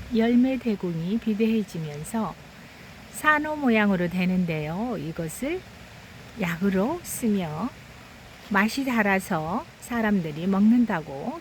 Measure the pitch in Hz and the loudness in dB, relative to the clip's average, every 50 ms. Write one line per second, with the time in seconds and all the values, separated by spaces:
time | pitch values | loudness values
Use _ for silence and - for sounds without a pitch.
0 | - - 247 220 220 233 247 240 247 262 262 247 - 240 208 190 - 180 170 160 | -8 -2 0 2 2 4 6 4 4 4 2 0 -2 -2 -2 -2 -2 -4 -4 -2
1 | 165 180 208 233 - 226 214 196 226 220 226 220 196 - - 170 160 147 147 147 | -2 -2 -2 -2 0 -2 0 2 2 2 2 0 0 -2 -6 -8 -6 -6 -8 -10
2 | 156 - - 226 214 160 151 - - - - - - - - - - - - - | -8 -6 -4 -4 -4 -4 -6 -10 -16 -20 -20 -20 -20 -20 -20 -20 -20 -20 -20 -20
3 | - - - - - 311 302 294 302 302 302 294 285 247 226 214 208 208 196 175 | -18 -16 -10 0 2 4 4 4 2 -2 -2 0 2 4 4 4 4 4 4 2
4 | 175 175 175 185 180 185 185 185 180 170 160 156 151 151 165 190 226 254 226 165 | 2 0 0 0 2 2 2 2 0 0 0 -2 -2 -4 -4 -4 -4 -4 -4 -6
5 | 143 160 160 - 165 160 - - 247 285 349 370 - - - - - - - - | -6 -6 -6 -6 -6 -8 -6 -6 -4 -4 -4 -6 -8 -12 -18 -20 -20 -20 -20 -20
6 | - - - - - - - - 196 170 170 160 190 202 190 185 196 262 339 349 | -20 -20 -20 -20 -20 -14 -6 -4 -4 -4 -2 0 0 2 2 2 2 0 -2 -4
7 | - - - - 262 220 208 196 180 156 151 160 202 262 - - - - - - | -6 -8 -6 -2 0 0 2 2 0 -2 -4 -4 -4 -6 -6 -10 -18 -20 -20 -20
8 | - - - - - - - - - - 208 196 202 220 - 277 269 269 240 226 | -20 -20 -20 -20 -20 -20 -20 -14 -4 0 2 4 4 2 2 -2 -2 0 2 2
9 | 208 202 190 190 - - 190 160 156 160 185 262 339 - - - - - 240 233 | 4 4 2 2 0 0 -2 -2 -2 -2 -4 -4 -6 -8 -14 -16 -10 -6 -2 0
10 | 220 208 208 190 160 156 147 156 170 196 190 190 208 220 240 247 233 220 202 160 | 2 2 2 2 0 -2 -4 -2 0 2 4 6 6 6 8 6 4 4 0 -2
11 | 156 160 135 139 156 233 302 339 | -4 -6 -8 -8 -6 -8 -8 -8